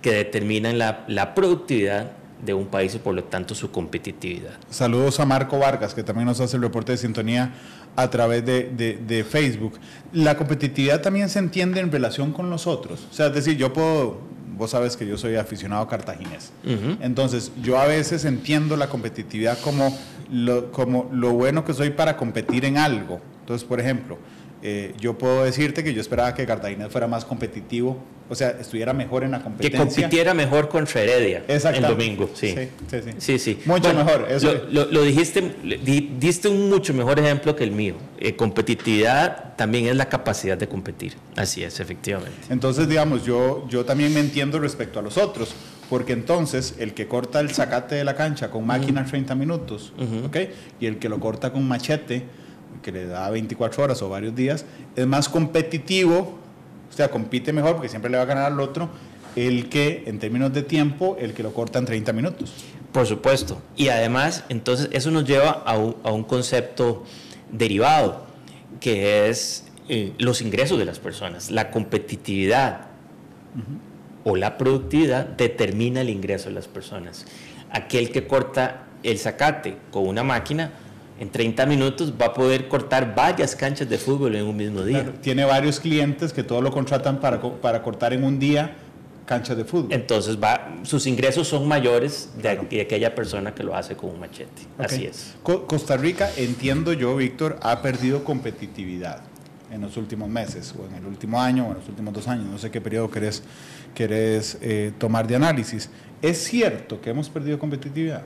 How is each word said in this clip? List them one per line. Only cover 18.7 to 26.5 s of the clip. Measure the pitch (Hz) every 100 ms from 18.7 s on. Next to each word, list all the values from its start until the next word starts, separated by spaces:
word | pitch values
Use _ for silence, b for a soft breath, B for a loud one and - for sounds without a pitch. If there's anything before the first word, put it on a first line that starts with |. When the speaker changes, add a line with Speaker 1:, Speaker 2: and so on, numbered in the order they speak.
| 151
Speaker 2:
la | 139
competitividad | 123 110 - 104 107 110 120
como | - 143 135 135 B B -
lo, | 127 120 123 123
como | - 123 127 123
lo | 131 123
bueno | 120 131 151 156
que |
soy | 123 143
para | 147 156 151
competir | 120 113 107 123
en | 135 139
algo. | 151 117 90 87 - -
Entonces, | - 120 -
por | 123
ejemplo, | 120 127 - - B B B -
eh, | 107 101 101 107
yo | 113 117
puedo | 127 131 131
decirte | 127 147 147 156
que |
yo | 113
esperaba | 110 120 120
que | 123
Cartagena | 123